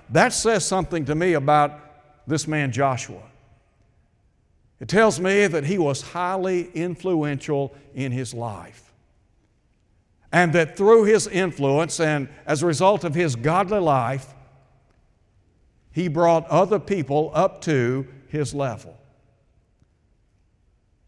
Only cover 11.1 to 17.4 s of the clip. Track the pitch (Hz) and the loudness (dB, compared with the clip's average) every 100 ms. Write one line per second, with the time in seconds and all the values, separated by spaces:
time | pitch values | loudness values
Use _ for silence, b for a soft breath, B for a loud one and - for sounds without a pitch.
11.1 | 220 208 175 185 - 139 143 165 - 160 | 2 2 -2 -2 -2 0 0 0 -2 0
12.1 | 151 131 B - 151 170 143 190 208 170 | 0 -4 B -4 0 0 2 4 2 0
13.1 | 156 170 117 139 175 190 208 165 135 117 | -2 -2 0 0 0 0 0 2 2 0
14.1 | 135 - - - _ _ _ _ _ _ | -6 -10 -20 -20 _ _ _ _ _ _
15.1 | _ _ _ _ _ _ _ _ 151 180 | _ _ _ _ _ _ _ _ -6 -4
16.1 | 151 170 165 160 156 190 208 - 202 135 | 2 4 4 2 2 2 0 -2 -4 0
17.1 | 147 160 156 | -2 0 0